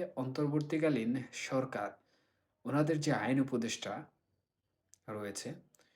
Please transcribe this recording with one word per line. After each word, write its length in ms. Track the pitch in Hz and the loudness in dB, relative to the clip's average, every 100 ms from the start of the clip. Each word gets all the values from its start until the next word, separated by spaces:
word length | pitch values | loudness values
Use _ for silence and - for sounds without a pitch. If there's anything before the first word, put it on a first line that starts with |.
| 180 - | -4 -4
অন্তর্বর্তীকালীন 960 | 131 135 147 151 147 160 156 127 113 131 123 - - | -4 0 2 2 0 2 4 4 2 0 -4 -10 -2
সরকার, 420 | 131 - 104 101 - _ _ _ _ _ _ | 0 0 -2 -6 -8 _ _ _ _ _ _
ওনাদের 320 | 120 139 151 156 | 0 2 4 2
যে 120 | 147 | 2
আইন 260 | 113 107 135 | 2 4 4
উপদেষ্টা 520 | 131 123 113 - - 123 151 _ _ _ _ _ _ _ _ - - | 4 2 0 -4 -6 -8 -10 _ _ _ _ _ _ _ _ -20 -10
রয়েছে, 400 | 107 104 101 123 - - _ _ | -6 -6 -6 -8 -10 -14 _ _